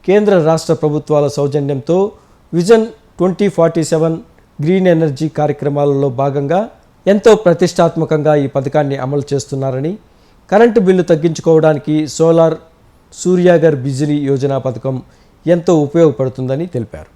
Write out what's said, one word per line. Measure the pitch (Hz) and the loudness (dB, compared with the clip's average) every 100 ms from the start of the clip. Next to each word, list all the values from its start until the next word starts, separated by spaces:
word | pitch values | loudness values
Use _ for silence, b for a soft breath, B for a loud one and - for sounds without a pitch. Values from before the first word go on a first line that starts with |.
| - | 2
కేంద్ర | 202 214 190 | 2 4 2
రాష్ట్ర | 156 160 - | 2 0 -2
ప్రభుత్వాల | 160 151 147 147 151 143 | -2 -2 -4 -2 0 0
సౌజన్యంతో | 135 143 147 143 135 123 180 202 b b b _ | -2 -2 -2 -4 -6 -2 -2 -2 b b b _
విజన్ | 165 180 226 226 | -4 2 2 2
ట్వంటీ | - _ - 180 175 202 | -10 _ -4 -2 0 -2
ఫార్టీ | - 165 165 | 2 0 0
సెవెన్ | 156 160 165 165 - _ _ - | -2 0 0 -4 -10 _ _ -6
గ్రీన్ | 151 190 185 | -2 2 2
ఎనర్జీ | 165 160 131 156 | 2 0 -2 -6
కార్యక్రమాలలో | 156 151 143 143 143 143 139 139 | -4 -4 -4 -4 -2 0 0 -2
భాగంగా | 123 139 139 143 175 226 - _ _ 196 | -2 -4 -2 -2 -2 -4 -12 _ _ 0
ఎంతో | 208 226 | 2 4
ప్రతిష్టాత్మకంగా | 214 180 170 180 - 170 165 156 156 151 | 4 4 2 0 0 0 0 -2 0 2
ఈ | 151 139 | 0 0
పథకాన్ని | 143 135 151 139 139 | -4 -2 -2 -2 -4
అమలు | 127 143 - | -4 -4 -4
చేస్తున్నారని, | 139 - 135 135 131 151 214 b b b b _ | -6 -6 -6 -4 -4 -6 -8 b b b b _
కరెంటు | 196 240 220 | 2 4 4
బిల్లు | 185 185 | 2 2
తగ్గించుకోవడానికి | 175 160 165 156 165 160 156 147 - 151 151 | 2 0 0 -2 2 2 2 0 -2 -4 -4
సోలార్ | - 165 165 165 160 - _ _ _ _ | 0 2 4 2 0 -12 _ _ _ _
సూర్యాగర్ | - 175 180 180 170 160 143 | -6 0 2 4 4 2 0
బిజిలీ | 131 131 147 147 | -4 -4 -2 -2
యోజన | 139 139 139 135 | -2 -2 -2 -4
పథకం | 131 117 135 131 - b b b 156 | -6 -6 -8 -8 -12 b b b -2
ఎంతో | 175 165 165 | 0 2 2
ఉపయోగపడుతుందని | 143 165 160 131 131 127 127 135 175 | 2 2 2 2 -6 -6 -6 -6 -6
తెలిపారు. | 127 107 78 78 | -8 -10 -14 -20